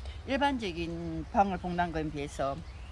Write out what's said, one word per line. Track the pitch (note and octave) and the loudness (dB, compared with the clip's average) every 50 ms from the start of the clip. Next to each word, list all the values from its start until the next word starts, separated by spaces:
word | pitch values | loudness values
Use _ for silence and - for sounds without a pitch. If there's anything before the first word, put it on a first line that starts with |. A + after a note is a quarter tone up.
| - - - - - | -8 -8 -8 -8 -4
일반적인 | - C4+ B3 C#4+ C#4+ C4+ A#3+ A3 F#3+ D#3 E3+ E3+ E3 E3+ E3+ E3+ E3 D#3+ E3 D3+ - - | -2 2 4 4 4 2 2 0 -2 -2 -2 -2 -2 -2 -2 -4 -2 -2 -4 -4 0 4
보행을, | A3 G3 G3+ F#3 - | 6 6 6 4 0
복랑금에 | - F3+ F3 F3 F3 F3 D#3 D#3+ D3+ D#3 | 0 -2 2 2 2 2 2 0 0 0
비해서, | D3 D3 C#3+ D3 - - C#3 C#3 C#3 D#3+ - - - - - - | -2 -4 -6 -6 -2 0 0 0 0 -4 -6 -10 -12 -12 -12 -10